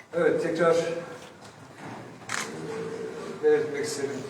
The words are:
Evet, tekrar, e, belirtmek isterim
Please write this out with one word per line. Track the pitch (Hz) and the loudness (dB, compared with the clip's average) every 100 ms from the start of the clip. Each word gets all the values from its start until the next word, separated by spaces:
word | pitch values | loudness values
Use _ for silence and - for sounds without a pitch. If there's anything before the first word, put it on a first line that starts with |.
| - 165 | -4 2
Evet, | 156 - | 4 4
tekrar, | 165 160 170 165 | 2 4 6 6
e, | - - - - - - - - - - - - - - - - - - 156 151 - - - - - - | 4 -2 -6 -10 -14 -18 -20 -18 -20 -16 -12 -12 -14 -14 -6 -4 -4 -8 -8 -6 -6 -8 -8 -8 -10 0
belirtmek | 151 147 147 139 | 4 4 4 -2
isterim | - - 139 131 - | -4 -2 -4 -4 -6